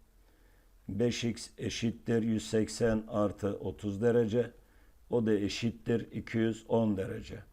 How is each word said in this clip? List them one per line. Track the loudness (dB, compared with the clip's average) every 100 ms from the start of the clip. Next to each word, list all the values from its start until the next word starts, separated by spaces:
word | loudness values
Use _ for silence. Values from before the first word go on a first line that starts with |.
| _ _ _ _ _ _ _ -18 -10
Beş | 0 0 2
x | -2 -4 -8 -8
eşittir | -6 -2 -2 -2 0 2
yüz | 2 0 0
seksen | 0 0 0 2 2 0
artı | 0 0 0 -4 -2
otuz | -6 -6 -6 0
derece. | 4 4 4 2 0 -6 -20 -20 -20 -20 -2
O | 0 4
da |
eşittir | 2 2 0 -2 -2 -2 -2 -2
iki | -10 -4 0
yüz | 0 0 0
on | 2 4 2
derece. | -2 -6 -10 -14 -16